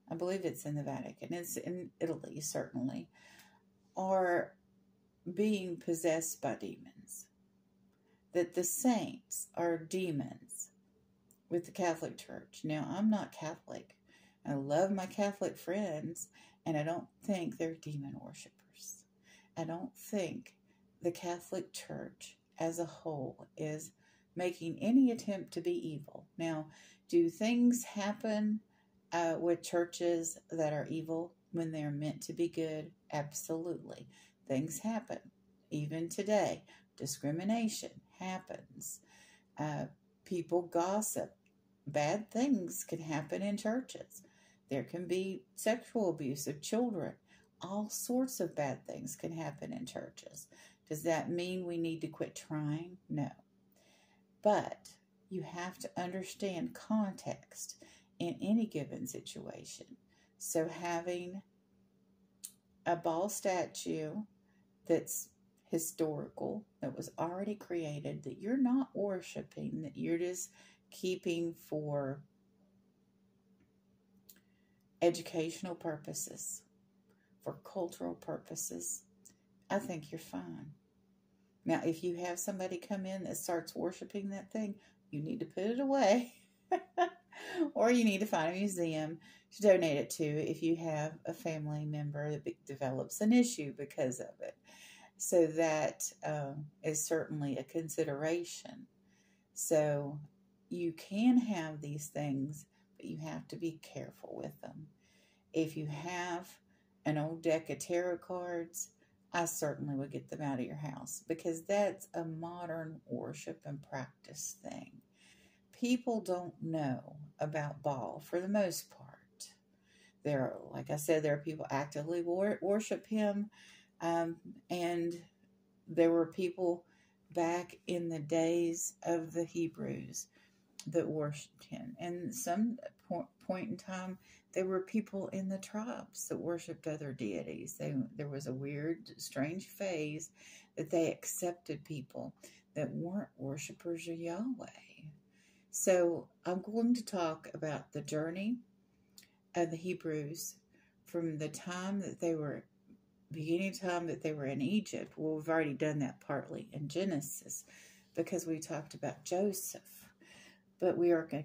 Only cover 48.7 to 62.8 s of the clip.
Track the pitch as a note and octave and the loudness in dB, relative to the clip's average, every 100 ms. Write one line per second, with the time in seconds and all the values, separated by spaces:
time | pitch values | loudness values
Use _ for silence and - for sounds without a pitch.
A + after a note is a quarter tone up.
48.7 | C3 - - D3 - D#3+ E3 D3+ D3 D3+ | -2 -6 -8 -8 -6 -6 -4 -6 -6 -8
49.7 | - - - - - - - - - - | -6 -8 -8 -10 -14 -18 -18 -18 -20 -20
50.7 | _ - D3+ E3 D#3 - E3+ F3+ F#3 F3 | _ -8 -2 2 2 2 -2 -2 -2 -2
51.7 | E3+ E3 D#3+ D#3 - - - - D#3 D3 | -2 -2 -2 -6 -4 -6 -6 -6 -2 0
52.7 | D#3 F3 F#3 - D3+ C3+ - _ _ _ | -2 -4 -12 -6 -2 -2 -6 _ _ _
53.7 | _ _ _ _ _ _ _ G#3 F#3+ - | _ _ _ _ _ _ _ 6 6 2
54.7 | - - - _ _ _ F#3 D3+ F3 F3+ | -6 -14 -20 _ _ _ -6 -6 -6 -6
55.7 | - - - F3+ F#3 F#3 - G3+ E3+ E3 | -6 -6 -4 -2 -4 -6 -4 -2 0 -4
56.7 | - - A3 G3 - - - - - - | -4 0 2 2 -2 -6 -6 -8 -12 -12
57.7 | - - - _ - E3+ - F#3+ A3+ G#3+ | -12 -20 -20 _ -4 -2 0 4 4 4
58.7 | D3+ C#3 - - - - - - - - | 0 -4 -6 -6 -8 -10 -10 -10 -10 -12
59.7 | - - - _ _ _ _ - E3 E3 | -16 -16 -20 _ _ _ _ -2 2 0
60.7 | E3+ F3 E3+ F3 F3 F3+ G3 - _ _ | 0 -2 0 -2 -4 -4 -10 -12 _ _
61.7 | _ _ _ _ _ _ _ - - _ | _ _ _ _ _ _ _ -16 -16 _
62.7 | _ | _